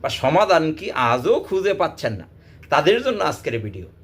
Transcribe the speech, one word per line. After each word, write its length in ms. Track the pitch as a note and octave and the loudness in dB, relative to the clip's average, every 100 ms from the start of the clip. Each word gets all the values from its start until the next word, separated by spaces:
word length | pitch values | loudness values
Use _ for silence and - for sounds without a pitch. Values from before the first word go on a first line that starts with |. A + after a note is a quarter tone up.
বা 80 | C#3 | -6
সমাধান 640 | A2+ C3 E3 G#3 E3 D#3+ | -2 2 2 4 4 2
কি 180 | D#3 G3 | -4 -6
আজও 480 | C3 A#2+ B2 D#3 B3+ | 0 2 2 2 0
খুঁজে 340 | - F#3+ F#3+ | 0 -2 0
পাচ্ছেন 400 | F#3+ F3 - C3 | 0 -2 -2 -6
না, 140 | G2+ - - _ - - | -6 -12 -20 _ -20 0
তাদের 340 | C#3+ D3+ A#3 | 2 4 2
জন্য 200 | C4 G#3+ | 0 -2
আজকের 360 | F#3 - D#3 A2+ | -2 -4 -6 -6
ভিডিও। 280 | G#2 F#2+ F2 - | -8 -12 -16 -20